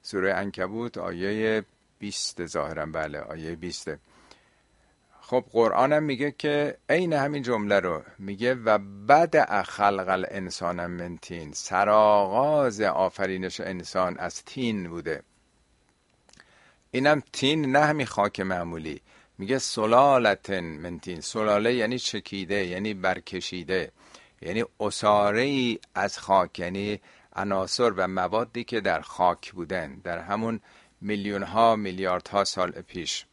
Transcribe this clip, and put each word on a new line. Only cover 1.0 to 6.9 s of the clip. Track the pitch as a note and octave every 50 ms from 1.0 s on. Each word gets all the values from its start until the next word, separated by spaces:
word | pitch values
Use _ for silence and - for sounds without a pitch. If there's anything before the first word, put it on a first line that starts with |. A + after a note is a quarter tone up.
| F2 F#2 F2+ F2 F#2 G2 G#2 G#2+ A2 A2 A2 A2 G2+ _ _ _ _ _ _ _
بیست | - G#2 G2+ - - - - - F2
ظاهراً، | D#2 - E2+ D2 D2 D#2 D#2 D2+
بله، | D#2 D#2 D#2+ D#2 D2+ D2 D2
آیه | C#2 - D2+ E2 D#2 D#2+ E2+
بیسته. | D#2+ E2+ F2+ E2 - - E2 D2+ - _ _ _ _ _ _ - _ _ _ _ _ _ _ _ _ _ _ _ _ _ _ _ _
خب | - - B2 B2+ B2+ -
قرآن | - A2+ A2+ A2+ - - B2+ C#3 D3+
هم | D3+ D#3
میگه | D3+ C#3 A#2+ C#3 D3 C#3
که | _ - D3+ D3 D3 D3 C#3+ - - _
عین | -